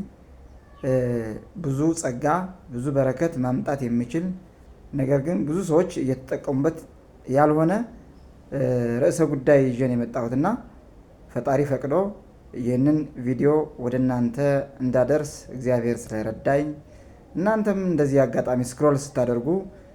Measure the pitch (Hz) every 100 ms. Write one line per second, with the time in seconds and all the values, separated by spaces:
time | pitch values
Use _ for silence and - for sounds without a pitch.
0 | 202 - - - - - - - 139 131
1 | 123 120 110 107 - - 143 135 160 160
2 | 139 120 147 170 185 - - 120 139 139
3 | 131 127 165 151 127 131 - 139 120 117
4 | 120 165 185 185 - - - - - 143
5 | 131 143 151 185 139 170 175 165 185 -
6 | 131 127 - 143 - 135 156 160 - -
7 | - - - 135 151 151 160 208 233 -
8 | - - - - - - 127 123 117 117
9 | 165 165 156 143 131 143 131 120 131 120
10 | 117 131 117 127 175 247 - - - -
11 | - - - 123 135 135 139 131 135 160
12 | 196 208 - - - - 120 123 143 151
13 | 147 - 123 123 143 151 151 - 120 127
14 | 127 123 120 117 143 139 - - 127 127
15 | 123 151 143 - - 127 120 123 117 117
16 | - 107 110 110 139 143 151 147 - -
17 | - - - 147 196 220 208 196 185 151
18 | 143 139 131 - 120 123 120 - 147 139
19 | - - 120 120 135 190 190 - -